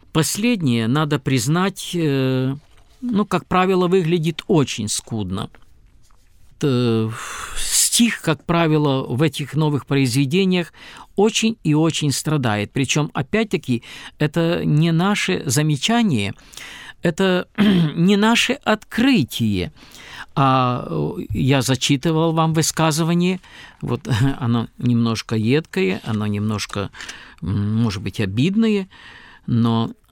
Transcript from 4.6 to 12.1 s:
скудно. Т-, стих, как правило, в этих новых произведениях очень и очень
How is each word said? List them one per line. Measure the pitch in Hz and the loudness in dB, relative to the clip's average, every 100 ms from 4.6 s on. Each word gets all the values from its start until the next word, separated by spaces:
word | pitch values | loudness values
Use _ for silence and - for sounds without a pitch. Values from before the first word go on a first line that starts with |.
| 127 - 104 | 2 -2 -6
скудно. | - - 113 95 95 - - - - - - - - _ - - - | -6 -6 -6 -4 -6 -8 -14 -20 -20 -20 -20 -20 -20 _ -20 -20 -4
Т-, | 147 123 123 113 110 113 - - - - | 0 2 2 0 0 -6 -12 -12 -10 -6
стих, | - - - - 233 - | -2 0 0 2 2 0
как | - 147 | -2 -2
правило, | - 170 165 156 147 135 | 0 2 4 4 2 0
в | - 123 | -2 0
этих | 160 151 139 | 0 -2 -6
новых | 147 156 143 - | 0 0 0 -2
произведениях | 139 131 123 139 180 190 180 165 - - - - - | 0 2 2 2 2 2 2 -2 -10 -20 -20 -10 2
очень | 214 - 226 226 | 2 2 -2 -2
и | 156 147 | 0 2
очень | 160 - 151 | 2 0 -2